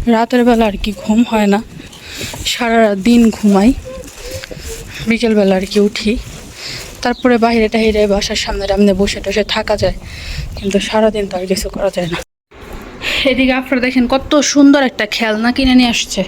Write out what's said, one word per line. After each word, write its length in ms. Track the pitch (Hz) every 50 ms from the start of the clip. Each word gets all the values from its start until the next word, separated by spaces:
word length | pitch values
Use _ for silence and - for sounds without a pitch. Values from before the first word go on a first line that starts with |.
| -
রাতের 380 | 233 226 220 233 - 254 247 233
বেলা 220 | 247 233 226 226
আর 60 | 208 196 214
কি 100 | - 214 196
ঘুম 280 | - - 208 214 233 240 -
হয় 180 | 226 214 208
না, 160 | 202 196 214 - - - - - - - - - - - - - - - - -
সারা 380 | - - - 247 226 226 233
রাত 160 | 226 208 202 196
দিন 320 | 185 233 240 240 233 220
ঘুমাই, 420 | - - 214 202 196 190 202 254 - - - 508 523 539 - - - - - 480 - 587 - - - - - - - - - - - - -
বিকেলবেলা 500 | 220 233 220 240 220 220 208 196 196 196
আর 100 | 185 196
কি 140 | 190 - 208
উঠি, 360 | 202 214 - - 220 208 240 247 - - - - - - - - - - - - - - - -
তারপরে 360 | - 247 240 - - 254 240 220
বাইরে 300 | 226 233 233 226 214 214
টাহিরে 380 | 233 220 226 220 208 208 214
বাসার 300 | 202 196 202 - - 214
সামনে 300 | - - 226 - - 190
টামনে 280 | 196 196 202 208 202 190
বসে 260 | 185 202 208 - 202
টসে 240 | - 196 202 214 202
থাকা 320 | - - 220 214 - 208
যায়, 180 | 202 202 180 180 - - - - - - - - - - - -
কিন্তু 220 | - 214 196 185 196
সারাদিন 480 | - - 214 220 220 220 208 208 202
তো 100 | 190 196
আর 100 | 180 190
কিছু 220 | 185 190 185 - 190
করা 220 | 175 - 202 190
যায় 160 | - 185 180
না। 100 | 165 175 - - _ _ _ _ _ - - - - - - - - - - - - - - -
এদিকে 280 | 269 262 254 262 254
আপনারা 280 | 254 262 254 - 277 247
দেখেন 280 | 240 254 254 254 240 -
কত 320 | 262 269 - - 302 294
সুন্দর 420 | - - - 294 277 277 285 285
একটা 240 | 262 240 - - 214
খেলনা 460 | 208 - - 233 220 214 214 226 247
কিনে 220 | 247 269 269 262 254
নিয়ে 140 | 254 247 233
আসছে। 360 | 226 - - - - 196 180